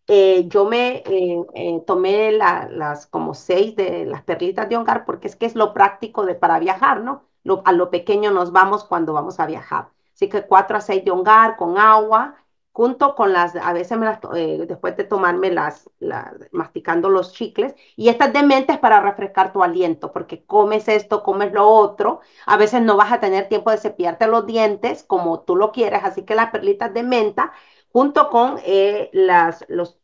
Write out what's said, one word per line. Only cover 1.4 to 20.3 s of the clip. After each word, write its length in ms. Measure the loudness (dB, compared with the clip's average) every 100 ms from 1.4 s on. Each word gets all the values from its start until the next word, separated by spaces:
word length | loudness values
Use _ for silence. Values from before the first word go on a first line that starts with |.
| -8
eh, 300 | -8 -6 -6 -4
tomé 460 | -2 0 0 0
la, 380 | 2 0 -2 -6
las 360 | -10 -10 -10 -10
como 260 | -8 -8
seis 420 | -10 -4 -2 -2 -2
de 300 | -6 -6 -8
las 180 | -10
perlitas 460 | -8 -6 -6 -6 -6
de 80 | -4
Ongar, 280 | -2 -4 -4
porque 220 | -10 -10
es 80 | -8
que 100 | -6
es 100 | -2
lo 180 | -2
práctico 520 | 2 2 2 -10 -6 -4
de, 80 |
para 240 | -2 0 0
viajar, 440 | -2 0 0 -2
¿no? 240 | -6 -12 _ _
Lo, 180 | -4 -2 2
a 80 |
lo 180 | 2 0
pequeño 400 | -4 -2 -2 0
nos 200 | 0 2
vamos 320 | 2 2 0 -4
cuando 280 | -4 -4
vamos 260 | -4 -6 -6
a 60 | -6
viajar. 440 | -8 -8 -10 -10 _ _
Así 160 | -4 -4
que 140 | -2
cuatro 340 | 2 2 2 -4
a 40 |
seis 220 | -2 -4
de 80 | -2
Ongar 460 | 0 4 6 6 0
con 200 | -4 2
agua, 580 | 6 6 4 0 -2 -10 _ _ _
junto 440 | -2 -2 0 -2 0
con 160 | 0
las, 240 | 2 0 -2
a 160 | -4
veces 260 | -4 -4 -4
me 80 | -4
las 140 | -6
to-, 160 | -8 -6
eh, 300 | -4 -6 -8
después 300 | -8 -8 -6
de 80 | -6
tomarme 440 | -2 0 0 -2
las, 400 | -2 -4 -8 _ -14
la, 340 | -10 -10 -12 -20 -14
masticando 580 | -10 -10 -10 -4 -2 2
los 220 | 0 -2
chicles, 420 | -8 -10 -6 -6 -8 _ 0
y 140 | 0
estas 240 | 4 2
de 100 | 4
menta 300 | 4 4 2
es 60 | 0
para 200 | 4 4
refrescar 540 | 4 -4 -6 -2 0
tu 100 | 2
aliento, 480 | 0 0 -2 -2 -8
porque 320 | -10 -12